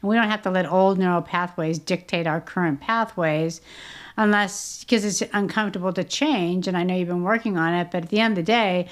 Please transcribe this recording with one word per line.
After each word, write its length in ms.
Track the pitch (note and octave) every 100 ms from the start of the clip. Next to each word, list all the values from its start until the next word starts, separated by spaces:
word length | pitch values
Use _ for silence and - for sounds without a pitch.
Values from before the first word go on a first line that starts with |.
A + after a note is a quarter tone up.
and 80 | G3
we 60 | A3+
don't 140 | G#3+
have 140 | G#3+
to 60 | G3
let 220 | F#3 F3
old 260 | F#3 F#3+ F#3+
neural 240 | F#3 F3
pathways 560 | E3 F3 F3+ F3+ D#3+ D#3+
dictate 480 | - F3+ - F3 E3
our 140 | D#3+
current 400 | - - E3+ C#3
pathways 800 | - A3+ E3+ - D#3+ D3+ E3 E3 - - - - - -
unless, 680 | G#3+ G#3 G3 - - - -
'cause 160 | A#3+
it's 180 | G3+ F#3+ G#3+
uncomfortable 580 | G#3 G3 - G#3 F#3+ F#3
to 120 | F3+ F3+
change, 600 | - D4 B3 E3+ F3+ F3+
and 120 | F3+
I 60 |
know 120 | F3+ F#3
you've 140 | F3
been 140 | F3
working 340 | F3+ A3+ A#3 F3+
on 160 | E3
it, 160 | F3 E3+
but 120 | F3+
at 60 | E3+
the 120 | G#3
end 160 | A3+ G3
of 80 | E3
the 60 |
day, 360 | A#3 G#3 F3+ F3